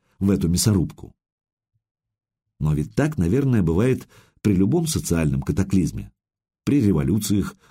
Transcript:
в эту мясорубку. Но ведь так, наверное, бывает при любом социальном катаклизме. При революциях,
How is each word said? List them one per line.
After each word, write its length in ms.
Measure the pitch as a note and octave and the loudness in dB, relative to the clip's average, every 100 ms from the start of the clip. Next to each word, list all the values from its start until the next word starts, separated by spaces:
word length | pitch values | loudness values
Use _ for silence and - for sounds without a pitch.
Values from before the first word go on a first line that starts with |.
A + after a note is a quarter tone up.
| _ - | _ -4
в 120 | G2 | 0
эту 180 | G#2 E2 | 0 0
мясорубку. 680 | F2 - G2 D2+ - - - _ _ _ _ _ _ _ _ _ _ _ _ _ - | 0 2 2 0 -6 -20 -20 _ _ _ _ _ _ _ _ _ _ _ _ _ -6
Но 160 | D2+ | -2
ведь 200 | D2 D2+ | -2 -2
так, 240 | - D3+ D#3 | -2 -2 0
наверное, 440 | E2+ A#2+ C#3 A#2+ | 0 0 2 2
бывает 460 | E2 E2 B2 B2+ - - _ _ | 2 2 2 0 -6 -20 _ _
при 140 | G#2+ | 0
любом 320 | F#2 G2 E3 E3 | 2 2 0 -2
социальном 560 | F#2+ - E2+ D#2+ C2 | -4 -2 -2 0 -2
катаклизме. 680 | - D3+ F#3+ F#2+ D#2+ G#2+ G#2 - _ _ _ _ | -2 -2 0 0 0 -4 -12 -18 _ _ _ _
При 160 | - C#3+ | -2 0
революциях, 720 | G#2 E2 C2+ G#2+ - G2+ E2+ - _ | 2 2 0 -2 0 -2 -2 -8 _